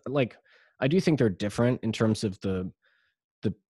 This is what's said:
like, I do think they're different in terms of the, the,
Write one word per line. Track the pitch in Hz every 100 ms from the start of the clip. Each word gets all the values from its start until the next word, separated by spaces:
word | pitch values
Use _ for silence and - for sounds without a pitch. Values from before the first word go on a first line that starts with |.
| -
like, | 143 120 - _ _ _ -
I | 135
do | 185
think | 185 147
they're | 117
different | 87 101 - 120 127
in | 113
terms | 107 110 110
of | 110 95
the, | 98 95 92 - _ _ _ _ _ _
the, | 107 - _